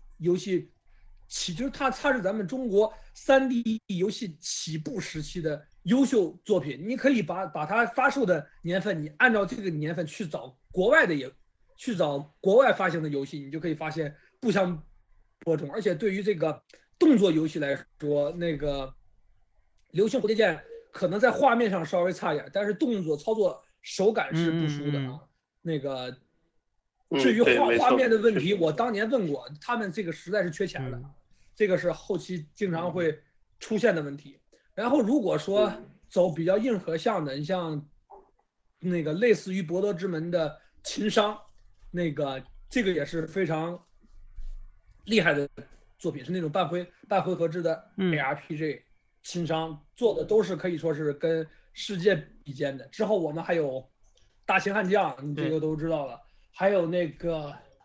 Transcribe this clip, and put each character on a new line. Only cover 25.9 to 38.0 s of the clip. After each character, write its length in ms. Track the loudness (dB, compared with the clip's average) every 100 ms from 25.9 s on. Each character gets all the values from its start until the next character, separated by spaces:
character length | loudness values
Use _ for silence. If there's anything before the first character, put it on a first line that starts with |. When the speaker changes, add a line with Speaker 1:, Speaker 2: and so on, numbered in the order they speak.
| -6 -8 -12 _ _ _ _ _ _ _ _ -4
Speaker 3:
嗯， 80 | 2
Speaker 1:
至 140 | 4
于 100 | 6
画-， 40 | 6
Speaker 3:
对， 180 | 6 4
没 60 | 4
错， 80 |
Speaker 1:
画 120 | 6 4
面 120 | 4
的 80 | 4
问 140 | 4
题， 160 | 2 2
Speaker 3:
确 60 | 2
实。 60 |
Speaker 1:
我 100 | 0
当 200 | 2 0
年 180 | 0 0
问 160 | 0 0
过， 240 | -4 -8 -12
他 160 | -6 -4
们 140 | -4
这 140 | -6
个 80 | -6
实 180 | -8 -4
在 140 | -2
是 60 | -2
缺 140 | -4
钱 160 | -6 -6 -8
了， 60 | -10
Speaker 2:
嗯。 140 | -14 -20 _ _ _ -2
Speaker 1:
这 100 | 2
个 100 | 2
是 140 | 0
后 260 | -4 -4 -6
期 280 | -4 -10 -10
经 160 | -6 -4
常 220 | -2 -4
会 260 | -2 -2 -2 _ _ _ -16
出 200 | -4 2
现 160 | 2
的 80 | 2
问 140 | -2 -10
题。 220 | -16 -20 _ _ _
然 160 | -6 2
后 100 | 2
如 200 | 4 2
果 180 | 2 -2
说 340 | 0 2 2 0 -14 -20 _
走 220 | 2 2
比 140 | 2
较 140 | 2 2
硬 200 | 2 -2
核 180 | -2 -2
向 280 | 0 -2
的， 100 | -2
Speaker 3:
嗯。 60 | -4
Speaker 1:
你 40 |
像 440 | -4 -2 -2 -6 -10 _